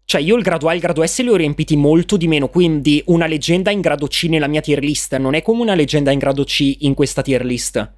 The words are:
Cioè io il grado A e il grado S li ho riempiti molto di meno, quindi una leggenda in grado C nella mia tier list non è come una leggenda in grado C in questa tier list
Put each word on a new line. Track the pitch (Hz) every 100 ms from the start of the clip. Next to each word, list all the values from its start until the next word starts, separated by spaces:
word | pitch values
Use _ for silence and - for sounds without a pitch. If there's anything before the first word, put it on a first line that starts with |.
| -
Cioè | 165
io | 156 233
il |
grado | 185 165 156
A |
e | 175
il |
grado | 170 156 165
S | -
li | 247
ho | 196
riempiti | 147 147 160 147
molto | 143 165 175 202
di | 165
meno, | 151 135
quindi | 175 175 156 143 147 -
una | 170 160
leggenda | 156 143 175 190
in | 208
grado | 165 147 143
C | -
nella | 170 160 143
mia | 151
tier | 151 139
list | 143 151 - 135
non | 131
è | 151
come | - 226
una | 233
leggenda | 185 143 151 139
in | 139
grado | 131 139
C | 139 - 139 135
in | 143
questa | 135 139 -
tier | 135 127
list | 123 123 - 120 110